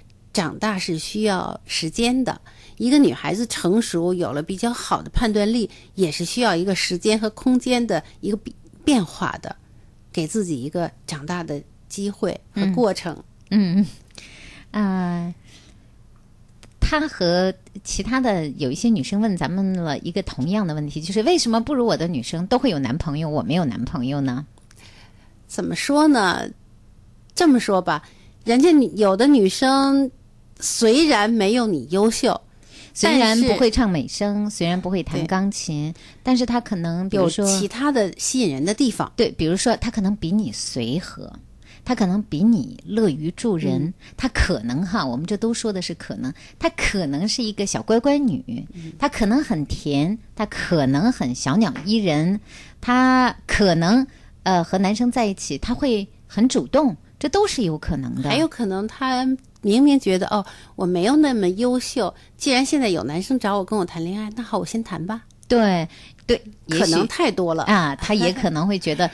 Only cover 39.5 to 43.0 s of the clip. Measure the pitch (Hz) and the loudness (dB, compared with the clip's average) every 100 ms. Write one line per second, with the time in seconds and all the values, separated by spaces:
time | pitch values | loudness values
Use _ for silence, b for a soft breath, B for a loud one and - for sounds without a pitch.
39.5 | 185 233 - 226 - 190 208 165 214 214 | 0 0 0 -2 -2 -2 -2 -2 -2 -2
40.5 | 208 - 131 113 160 - - - - - | -6 -8 -6 -4 -4 -6 -14 -16 -18 -20
41.5 | - B B - 240 185 202 202 147 220 | -20 B B -4 0 0 0 -2 2 4
42.5 | 214 113 - 165 214 | 4 0 -10 -6 0